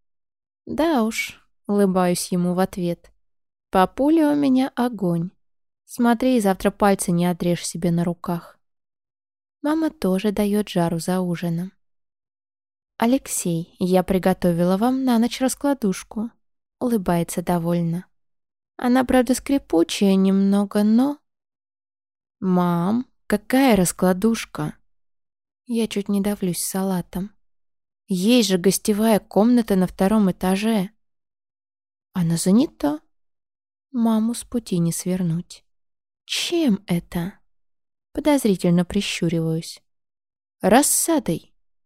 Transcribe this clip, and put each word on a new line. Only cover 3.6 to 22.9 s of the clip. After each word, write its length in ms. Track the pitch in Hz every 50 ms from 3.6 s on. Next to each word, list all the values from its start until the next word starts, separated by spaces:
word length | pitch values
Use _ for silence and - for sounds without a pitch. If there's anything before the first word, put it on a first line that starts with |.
| _ _
«Папуля 600 | - 190 185 185 - - 262 294 320 330 302 294
у 60 | 294
меня 360 | 294 285 269 254 254 262 277 -
огонь. 560 | - 240 254 247 196 196 175 170 170 170 185 _ _ _ _ _ _ _ _ _ _ _
Смотри, 560 | - - - 240 233 240 226 254 262 254 240
завтра 300 | 202 196 190 - - 202
пальцы 400 | - - 214 202 196 196 - -
не 160 | 175 170 175
отрежь 400 | 180 175 - 175 175 175 - -
себе 240 | - - 170 170 175
на 140 | 170 170 170
руках». 540 | 175 170 _ - - 175 170 - - - _ _ _ _ _ _ _ _ _ _ _ _ _ _ _ _ _ _ _ _ _
Мама 300 | - 285 311 320 320 302
тоже 420 | - - - 185 185 190 - 214 190
дает 360 | 214 208 202 202 208 208 -
жару 300 | - 185 170 165 170 165
за 220 | - - 180 185
ужином. 520 | 185 175 170 160 175 170 165 165 180 196 _ _ _ _ _ _ _ _ _ _ _ _ _ _ _ _ _ _ _ _ _ _ _ _ _
«Алексей, 800 | - 226 233 262 277 - - - - - 180 170 165 175 - _ -
я 240 | 190 180 185 185 175
приготовила 720 | - 196 185 175 185 185 - - 175 170 165 175 180 190
вам 280 | 190 226 254 262 262 269
на 140 | 254 240 226
ночь 220 | 233 240 - -
раскладушку», 920 | 262 254 - - - 285 285 277 - 190 185 - - - - 214 220 233 _ _ _ _ _ _ _ _ _ -
улыбается 640 | 247 247 233 214 180 - 175 170 170 - - 185 175
довольно. 640 | - 175 175 165 170 175 175 170 165 165 175 - _ _ _ _ _ _ _ _ _ _ _ _ _ _
«Она, 280 | - - 247 247 262 254
правда, 300 | - 254 254 247 254 254
скрипучая 800 | - - - 277 277 - - - 330 339 - - - 208 196 190
немного, 680 | 190 190 190 190 196 196 196 196 202 202 202 - 208 208
но». 360 | 214 220 233 262 285 294 - _ _ _ _ _ _ _ _ _ _ _ _ _ _ _ _ _ _ _ _ _ _ _ -
«Мам, 680 | - 185 180 180 175 175 175 170 170 190